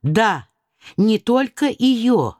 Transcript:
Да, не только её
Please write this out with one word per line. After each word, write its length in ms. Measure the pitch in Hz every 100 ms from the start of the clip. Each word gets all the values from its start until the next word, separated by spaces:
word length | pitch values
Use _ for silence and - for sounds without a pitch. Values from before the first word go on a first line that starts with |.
Да, 440 | 127 160 220 160 - _ _ _ - -
не 220 | 208 214
только 480 | - 247 269 - 190
её 720 | - 254 247 233 226 120 -